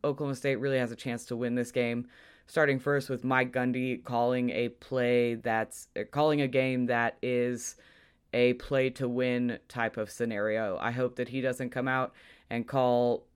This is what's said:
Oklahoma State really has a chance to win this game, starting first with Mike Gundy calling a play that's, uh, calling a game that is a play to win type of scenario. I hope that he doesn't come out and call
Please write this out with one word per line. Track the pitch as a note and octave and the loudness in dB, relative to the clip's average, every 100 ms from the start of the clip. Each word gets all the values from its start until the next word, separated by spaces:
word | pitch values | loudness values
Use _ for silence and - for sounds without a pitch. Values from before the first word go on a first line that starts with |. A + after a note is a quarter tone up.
Oklahoma | D3 C#3 C#3+ C3 | -2 -2 -4 -2
State | C#3 B2+ | 0 0
really | C3+ C3 | 0 0
has | A#2+ | 0
a | A2+ | -4
chance | C3+ A#2 - | -6 -6 -6
to | A#2+ | -4
win | B2 | 0
this | B2 A#2+ | 0 0
game, | C3 A#2+ A#2 B2 - - - - | 0 0 -2 -6 -14 -20 -20 -6
starting | - D3 C3+ | 0 2 2
first | C#3+ C#3+ C#3 | 2 0 0
with | B2+ | -4
Mike | B2+ B2+ B2+ | 2 2 2
Gundy | B2+ B2+ B2+ B2+ B2 | 0 0 0 -2 -4
calling | - A#2+ A#2+ B2+ B2 | -4 0 2 2 0
a | G2+ A#2+ | 0 -4
play | - - C3 A#2+ B2 A#2+ A#2 | -6 -6 0 2 4 2 0
that's, | A#2 A2 A2 - - - | 0 0 -2 -8 -10 -8
uh, | G#2+ | -4
calling | C#3 D3+ D3 | 2 2 4
a | C3+ | 2
game | B2+ C3 B2+ B2 | 2 2 0 2
that | A#2+ A#2 - | 2 2 0
is | B2+ B2 B2 B2 - - - - _ _ _ | -2 0 0 -2 -8 -12 -20 -20 _ _ _
a | A#2 B2 | 4 4
play | B2 - C3+ C3 | 4 0 2 2
to | B2 B2+ | 0 -2
win | B2 B2+ B2 B2 A2+ _ | 0 0 0 -2 -4 _
type | B2 A2+ A#2 | -4 -2 -2
of | G#2 | -8
scenario. | - A#2 G#2 G#2+ G#2+ G#2+ F#2 | -4 -4 0 0 0 0 -2
I | A#2 | -2
hope | B2 B2+ B2 | -2 -2 -2
that | B2 | -6
he | C3 | -2
doesn't | C3 B2+ B2+ | -4 -4 -6
come | C3 C3 | -4 -2
out | C3 B2+ - - - _ | 0 -2 -8 -20 -20 _
and | A#2 A#2 | -6 -2
call | C#3 B2+ A#2+ A#2+ A#2 - | 0 4 4 4 0 -4